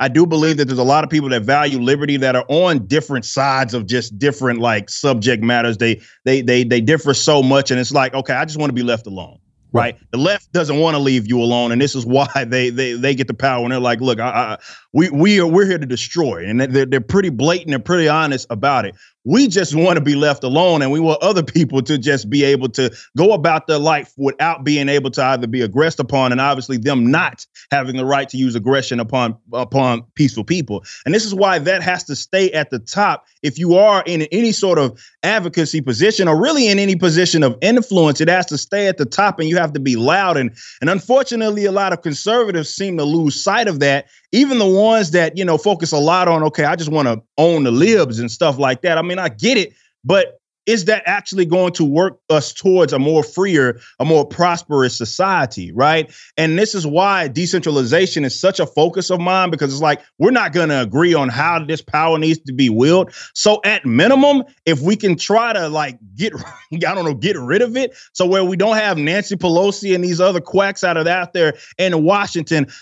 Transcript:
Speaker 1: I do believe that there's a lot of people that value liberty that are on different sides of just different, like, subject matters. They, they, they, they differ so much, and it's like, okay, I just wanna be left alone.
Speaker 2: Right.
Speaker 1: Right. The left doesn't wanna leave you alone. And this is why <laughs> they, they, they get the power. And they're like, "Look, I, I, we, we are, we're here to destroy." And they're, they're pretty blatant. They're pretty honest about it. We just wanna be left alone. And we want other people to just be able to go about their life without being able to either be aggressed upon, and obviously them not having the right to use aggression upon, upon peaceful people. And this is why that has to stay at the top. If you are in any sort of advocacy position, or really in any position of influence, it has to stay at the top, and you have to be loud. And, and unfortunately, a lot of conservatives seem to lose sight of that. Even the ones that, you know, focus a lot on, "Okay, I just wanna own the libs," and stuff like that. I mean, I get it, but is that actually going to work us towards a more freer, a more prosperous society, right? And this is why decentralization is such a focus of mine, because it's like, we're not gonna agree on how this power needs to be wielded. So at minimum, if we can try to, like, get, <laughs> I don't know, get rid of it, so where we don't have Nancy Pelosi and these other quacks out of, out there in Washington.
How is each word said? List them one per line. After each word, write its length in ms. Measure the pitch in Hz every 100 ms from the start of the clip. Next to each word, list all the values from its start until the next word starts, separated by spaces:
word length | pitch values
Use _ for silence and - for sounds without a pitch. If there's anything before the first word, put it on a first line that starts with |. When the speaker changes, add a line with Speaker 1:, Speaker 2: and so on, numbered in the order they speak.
Speaker 1:
I 80 | 135
do 180 | 135 170
believe 300 | 160 160 147
that 80 |
there's 160 | 131 127
a 40 |
lot 200 | 123 147
of 60 | 147
people 180 | 156 139
that 140 | 123
value 360 | 107 143 147 135
liberty 380 | 120 143 147 139
that 180 | 131
are 100 | 127 123
on 380 | 151 180 147 95
different 360 | 147 147 131
sides 480 | - - 135 135 123
of 140 | 120 98
just 320 | 123 - 101
different, 400 | 139 131 131 117
like, 320 | 120 107 101
subject 540 | - 143 123 110 117
matters. 340 | 117 120 117 107
They, 220 | 117 107 - _
they, 180 | - 135
they, 220 | 123 123
they 160 | 120 120
differ 340 | 113 156 143
so 260 | 135 - 147
much, 300 | 131 139 135
and 80 | 127
it's 140 | 120
like, 220 | 143 131
okay, 200 | 135 131
I 100 | 131
just 140 | 156 151
wanna 140 | 147
be 100 | 123
left 240 | 120 113 107
alone. 320 | 92 80 - _ _ _
Speaker 2:
Right. 240 | - 117
Speaker 1:
Right. 40 | - _
The 80 | 120
left 320 | 160 202 _
doesn't 260 | 175 151 143
wanna 180 | 160 147
leave 300 | 139 127 104
you 120 | 123
alone. 300 | 120 120 120
And 100 | 117
this 140 | 143
is 100 | 135
why 220 | 117 131 135
<laughs> 100 | 135 123
they, 220 | 127 127
they, 240 | 120 127
they 200 | 120 135
get 140 | 135 131
the 60 |
power. 280 | 113 135 127
And 80 | 120
they're 80 | 131
like, 220 | 123 117
"Look, 180 | 131 113
I, 100 | 123
I, 300 | 117 113 107 - - _
we, 140 | 131 175
we 300 | 143 196 202
are, 60 | 170
we're 200 | 180 196
here 100 | 175
to 60 | 135
destroy." 600 | 123 - 170 143 85 92
And 100 | 117
they're, 280 | 131 131 131
they're 160 | 135
pretty 260 | - 196 190
blatant. 400 | 117 147 180 165
They're 100 | 135
pretty 300 | 110 180 156
honest 380 | 156 151 131 -
about 380 | 110 139 131 101
it. 80 | 95 _ _
We 220 | 110 214 269
just 280 | 180 170
wanna 260 | 151 180 170
be 140 | 143
left 280 | 143 147 143
alone. 380 | 131 147 180 160
And 100 | 131
we 100 | 151
want 220 | 165 151
other 200 | 185 190
people 400 | 143 165 147 135
to 160 | 127 147
just 320 | 123 135 104
be 140 | 143
able 260 | 139 139 127
to 200 | 110 127 - -
go 180 | 123 190
about 320 | 202 160 160 160
their 120 | 151
life 320 | 151 147 127 -
without 480 | 139 135 156 151
being 240 | 135 147 139
able 220 | 143 135
to 120 | 120
either 240 | 131 131 120
be 140 | 123
aggressed 400 | 110 117 160 -
upon, 320 | 127 135 127
and 80 | 123
obviously 380 | 139 131 123 127
them 320 | 123 135 120
not 340 | 156 165 - - - -
having 260 | 143 131 131
the 100 | 131
right 200 | 139 131
to 80 | 131
use 160 | 131
aggression 460 | 117 107 135 127 120
upon, 360 | 113 127 117 113 _
upon 500 | 117 123 135 127 117 -
peaceful 300 | - 143 -
people. 380 | - 185 135 101 - -
And 100 | 135
this 120 | 180 214
is 80 |
why 240 | 190 196 175
that 240 | 151 185
has 220 | 170 175
to 120 | - 135
stay 340 | - 190 185
at 180 | 156 147
the 80 | 123
top. 480 | 110 - 202 147 _ _
If 160 | 147 135
you 180 | 165 180
are 260 | 208 196 156
in 160 | 170 151
any 180 | 196 233
sort 260 | - 196 165
of 200 | 131 107 - _
advocacy 600 | 175 220 175 175 156 -
position, 440 | 127 113 202 214 175
or 140 | 156
really 280 | 254 302 220
in 100 | 196
any 180 | 202 180
position 460 | 180 160 180 165
of 160 | 135 -
influence, 640 | 190 247 220 185 156 143
it 60 | 240
has 160 | 185 175
to 100 | 147
stay 300 | - 202 196
at 100 | 185
the 80 |
top, 340 | 127 - 202 190
and 60 | 156
you 100 | 175
have 140 | 160
to 60 | 147
be 160 | 135 117
loud. 400 | 123 185 190 151
And, 140 | 120 113 - -
and 80 | 151
unfortunately, 800 | 190 - 262 262 233 220 208 202
a 60 |
lot 200 | 190 196
of 80 | 175
conservatives 720 | 165 139 208 240 220 170 151
seem 220 | - 196 170
to 80 |
lose 340 | 147 165 151 -
sight 260 | - 208 214
of 120 | 147
that. 260 | 143 139 - _ _
Even 260 | 226 277 247
the 80 | 196
ones 440 | 190 220 226 175
that, 240 | 175 160 170
you 80 |
know, 140 | 180 156
focus 320 | 208 185 160
a 60 | 151
lot 300 | 151 180 175
on, 140 | 165
"Okay, 200 | 156 151
I 120 | 147 170
just 140 | 151
wanna 260 | 156 131 110 - -
own 260 | 165 165
the 60 | 131
libs," 460 | 120 196 214 135 113
and 100 | 120
stuff 280 | - 165 131
like 240 | 135 131
that. 160 | 180 160
I 40 |
mean, 160 | 175 180
I 100 | 170
get 260 | 107 202 254
it, 160 | 170 - _ _
but 300 | 120 190 180 - _ _ -
is 180 | 226
that 180 | 170 214 170
actually 400 | 202 - 190 175
going 260 | 180 180
to 100 | 175
work 380 | 151 151 185 - -
us 240 | 156 -
towards 400 | - 190 185 151
a 60 | 139
more 240 | 143 160
freer, 560 | 147 - 196 156 127 117 - -
a 40 |
more 220 | 143 160 143
prosperous 680 | - 175 170 - 143 127
society, 800 | - 117 - 190 185 127 - 87
right? 400 | 101 143 160 156 - - -
And 220 | 160 170
this 160 | 214
is 120 | 208 156
why 400 | 156 196 190 151
decentralization 960 | 123 175 180 160 143 120 160 185 165
is 160 | 135 -
such 220 | 185 196
a 60 | 151
focus 420 | - 165 185 175
of 80 | 180
mine, 320 | 180 185 180
because 220 | 160 143
it's 80 | 135
like, 220 | 156 143 - -
we're 120 | 180
not 220 | 247 185
gonna 300 | 165 160 139
agree 320 | 110 131 175
on 160 | 160 131
how 340 | 120 160 170
this 160 | 151 160
power 380 | - 151 160 160
needs 200 | 160 160
to 120 | 135
be 160 | 127 131
wielded. 460 | 110 139 180 175 - -
So 300 | - 214 214
at 220 | 202 214 135
minimum, 560 | 117 208 269 285 277 - _ -
if 160 | 147
we 120 | 160
can 220 | 208 208 160
try 380 | - 214 233
to, 140 | 208 160
like, 280 | 156 147 120 104
get, 200 | 101 214 151 -
<laughs> 180 | - -
I 200 | 165 165
don't 120 | 190 165
know, 80 |
get 240 | 123 160 180
rid 240 | 123 190
of 120 | 240
it, 220 | 254 254 - -
so 140 | - 180
where 180 | 190
we 140 | 185 185
don't 180 | 208 214
have 220 | 214 165
Nancy 380 | 147 190 196 196
Pelosi 580 | 180 165 202 196 196
and 100 | 180
these 160 | 180 170
other 200 | 185 180
quacks 420 | - 190 196 196
out 140 | 185 165
of, 80 | 165
out 260 | 180 175
there 220 | 180 156 147 - -
in 260 | 185 165
Washington. 600 | 156 202 202 175 151 156 135 -